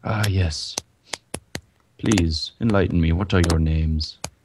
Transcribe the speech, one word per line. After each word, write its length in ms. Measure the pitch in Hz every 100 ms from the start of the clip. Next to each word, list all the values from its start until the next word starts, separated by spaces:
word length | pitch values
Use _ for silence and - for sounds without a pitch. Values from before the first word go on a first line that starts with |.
Ah, 240 | - 110 107
yes. 480 | 95 90 78 - - - _ _ - _ - _ - _ _ _ _
Please, 540 | - 107 85 80 - -
enlighten 400 | 117 101 92 87
me. 120 | 82
What 220 | 82 101
are 80 | 95 85
your 80 | 82
names? 600 | 80 80 80 78 78 - - _